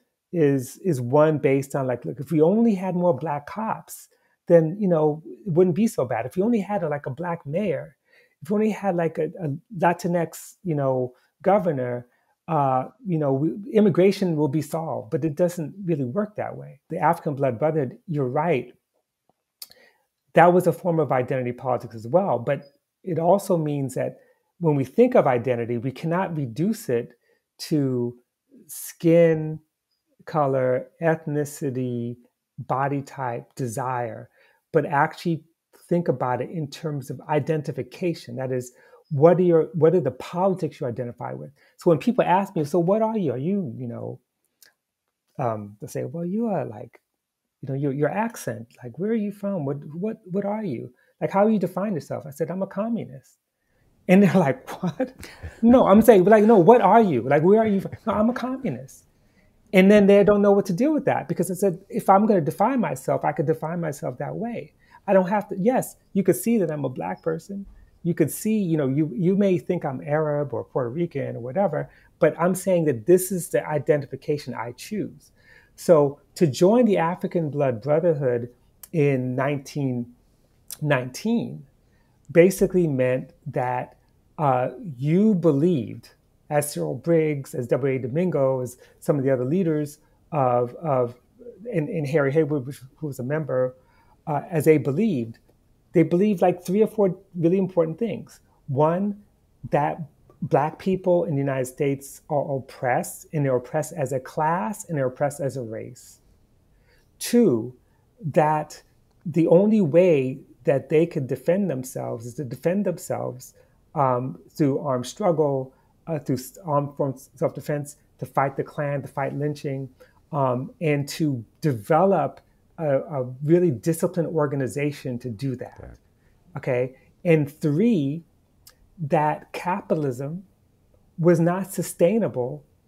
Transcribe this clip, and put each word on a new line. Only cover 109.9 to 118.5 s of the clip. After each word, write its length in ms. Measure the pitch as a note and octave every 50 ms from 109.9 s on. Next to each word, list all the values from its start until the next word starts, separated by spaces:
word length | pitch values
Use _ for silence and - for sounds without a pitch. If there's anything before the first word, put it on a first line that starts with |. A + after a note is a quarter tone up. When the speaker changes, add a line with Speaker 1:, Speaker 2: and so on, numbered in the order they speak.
| C3+ E3 F#3 F#3 E3 C#3 C3 C3 C3 C3 - - - _ -
Speaker 1:
that 260 | - D3 C3+ - -
they 160 | E3 D3+ E3+
could 220 | E3+ - F3 C#3 A#2+
defend 420 | C#3 B2+ - - E3+ F#3+ G#3 F3+
themselves 560 | C#3 C3 B2+ - - C#3 B2+ B2 B2 A#2 A2
is 100 | B2 A2+
to 80 | - D3+
defend 420 | A#2+ B2+ C3+ - E3 F3+ G3+ G#3
themselves, 680 | G3 F3 - - - B2 A2+ B2 B2+ B2 B2+ - - _ _ _ _ _ _ _ _ -
um, 440 | E3 C#3 C3 B2+ B2 B2+ C3 E3+ - - _
through 280 | _ - E3 C#3 C3+ -
armed 280 | - D3 C3 B2 A#2+ -
struggle, 640 | - - G#3+ F#3 E3+ D3 D#3 C#3+ C#3 C3+ C3 C3 - _ _ _ _ _ _
uh, 140 | - E3 D3
through 160 | - - C#3
s-, 220 | B2 - - - - -
armed 300 | E3 D3 C#3+ C#3+ C#3+ -
forms 340 | - D#3 C#3 C3 - - - _
of 60 | -
self-defense, 580 | E3+ C#3 - - - - D3+ D3 D3 D3 - - _ _ _ _
to 60 | -
fight 300 | - - - C3+ C#3